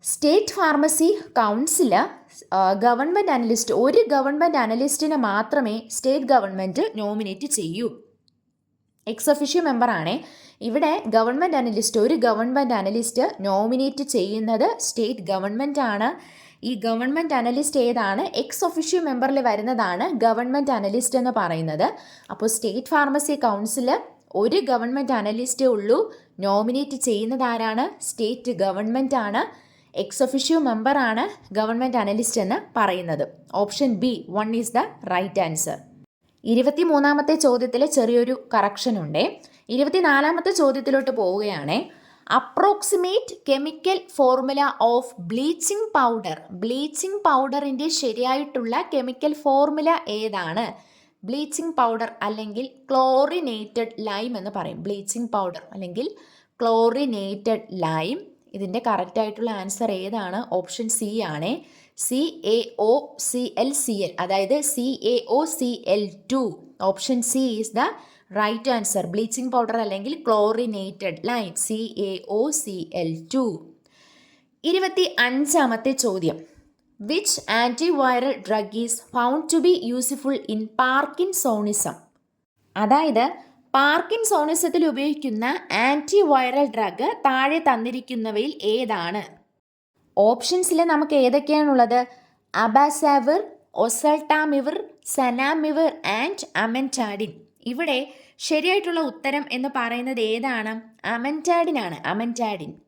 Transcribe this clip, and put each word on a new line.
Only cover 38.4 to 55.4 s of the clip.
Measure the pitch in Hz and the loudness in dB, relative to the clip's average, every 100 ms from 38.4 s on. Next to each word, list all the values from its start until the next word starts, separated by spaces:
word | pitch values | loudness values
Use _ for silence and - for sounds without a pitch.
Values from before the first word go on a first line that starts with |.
| - | -2
കറക്ഷൻ | 220 202 202 - 214 | 0 0 0 -4 -2
ഉണ്ടേ. | 156 151 262 - - _ _ | -2 0 -2 -4 -20 _ _
ഇരുപത്തിനാലാമത്തെ | 240 285 370 339 277 294 339 349 370 | 0 2 2 4 4 2 0 0 2
ചോദ്യത്തിലോട്ട് | 285 269 254 269 262 226 | 2 2 2 0 0 0
പോവുകയാണേ. | 190 190 208 180 143 208 349 - _ _ - 247 | 0 0 -2 -4 -2 -2 -4 -12 _ _ -2 -2
Approximate | - - 403 403 - 381 359 403 508 - - | 0 2 2 2 0 0 2 0 -2 -12 -2
chemical | 269 294 320 359 381 - - | 0 -2 -4 -2 -2 -4 2
formula | 262 254 262 277 285 - 226 | 4 4 0 0 0 2 2
of | 240 254 - 170 | 2 -2 -12 -6
bleaching | 220 285 330 - 403 440 370 | -2 -2 -2 -2 -4 0 2
powder. | 254 226 190 160 - 180 | 2 0 -4 -8 -10 -8
ബ്ലീച്ചിങ് | 220 254 294 302 381 403 403 | -4 -4 -4 -6 -6 0 2
പൗഡറിൻ്റെ | 269 269 277 285 262 302 320 | 4 2 -2 -4 -4 -2 -2
ശരിയായിട്ടുള്ള | 262 220 247 269 285 262 226 247 370 | -2 -2 0 0 -2 -4 -2 -2 -2
കെമിക്കൽ | 285 254 254 302 294 | -2 -4 -2 -2 0
ഫോർമുല | 294 269 294 302 302 330 330 208 | 2 4 4 2 2 2 0 -4
ഏതാണ്? | 220 202 170 175 226 - - _ _ _ 185 | -4 -4 -4 -2 -4 -6 -18 _ _ _ -8
ബ്ലീച്ചിങ് | 262 294 - 330 320 | -6 -6 -6 -6 0
പൗഡർ | 240 226 226 226 202 | 2 2 -4 -4 -6
അല്ലെങ്കിൽ | 214 214 208 262 - - | -6 -8 -8 -8 -12 -2
ക്ലോറിനേറ്റഡ് | 269 262 262 294 349 302 220 208 - 226 226 214 | 2 4 4 4 0 -4 -6 -6 -4 -4 -6 -6
ലൈം | 202 233 233 | -4 -4 -6
എന്ന് | 185 202 | -6 -6
പറയും. | 165 131 185 | -8 -8 -6
ബ്ലീച്ചിങ് | 202 202 226 233 | -8 -6 -6 -2
പൗഡർ | 214 | -2